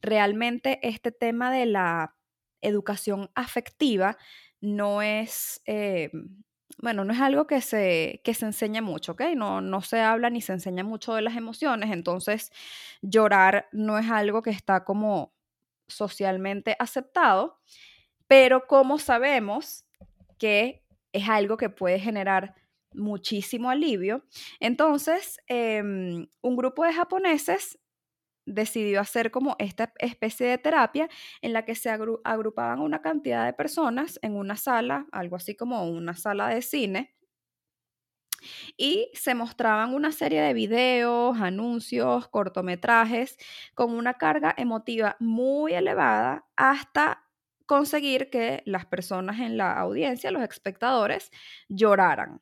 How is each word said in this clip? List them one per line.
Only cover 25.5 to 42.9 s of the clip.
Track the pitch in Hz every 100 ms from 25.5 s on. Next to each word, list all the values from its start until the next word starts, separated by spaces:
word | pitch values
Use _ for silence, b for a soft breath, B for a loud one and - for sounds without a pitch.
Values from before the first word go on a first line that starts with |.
| 247 233 214 202 196 180 170 - _
un | 247 247
grupo | 254 262
de | 330
japoneses | 330 339 370 381 302 - 381 - - _ _ _ _ _ _ -
decidió | 202 220 226 208 196
hacer | 202 233 -
como | 254 269 -
esta | 202 180 226 -
especie | 240 240 220 - 247
de | 247
terapia | 302 320 226 277 320 B B B
en | 233
la | 226
que | 220 226
se | 240
agru-, | 220 220 226
agrupaban | - 220 214 214 233 247
una | 302 311
cantidad | 311 311 285 233 233
de |
personas | 247 294 - 294 240 320 -
en | 220 202
una | 196 202
sala, | - 240 240 277 302
algo | 202 175 180
así | 175 208
como | 240 240 175
una | 165 170 175
sala | 214 202 214
de | 233
cine, | 247 294 214 190 269 _ _ _ _ _ _ _ _ _ _ _ _ - B B B -
y | 277 370 480
se | - -
mostraban | 247 233 - 233 214 233
una | 262 302
serie | 302 302 311
de | 302
videos, | 240 214 233 254 247 240 240 240 240
anuncios, | 190 190 233 233 - 240 247 247 -
cortometrajes, | - 190 - 180 180 -